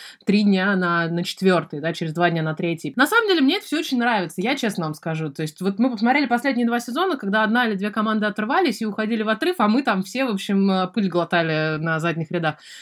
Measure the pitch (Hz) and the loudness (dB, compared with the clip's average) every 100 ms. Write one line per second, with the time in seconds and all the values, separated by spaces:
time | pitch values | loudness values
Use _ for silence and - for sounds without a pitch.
0 | - - - 208 202 190 196 190 175 170 | -20 -8 0 4 4 4 2 0 0 0
1 | 165 170 175 - 190 175 160 147 160 160 | 0 -2 -4 0 2 2 0 -6 -4 -4
2 | 165 156 175 165 156 156 175 165 151 233 | -4 0 2 2 -2 -2 -4 -4 -4 0
3 | 285 453 427 339 269 403 - 302 330 247 | 2 2 2 4 4 2 -2 -4 -2 0
4 | 240 214 170 - 208 277 226 196 160 151 | 2 0 -2 -2 -2 0 -2 -2 -6 -6
5 | 165 160 156 139 156 - 185 196 254 220 | -4 -4 -4 -6 -8 -4 -4 0 0 2
6 | 233 285 277 240 277 240 233 240 240 262 | 2 2 2 0 0 0 0 -2 -2 -2
7 | 370 294 202 214 214 240 233 196 208 214 | -2 -2 0 0 2 2 0 0 -2 -2
8 | 220 214 208 208 214 330 339 202 220 202 | 0 0 -2 -2 0 2 2 0 -4 -4
9 | 214 226 214 214 349 359 208 240 277 190 | -2 0 0 0 0 2 2 4 2 -2
10 | 185 247 262 196 - 196 196 190 185 226 | -2 -2 -2 -2 0 2 2 2 0 -2
11 | 190 175 170 175 165 156 156 156 160 160 | 0 0 0 0 2 0 0 -2 -2 0
12 | 170 170 160 175 160 - - - | -2 -2 -4 -2 -2 -4 -14 -20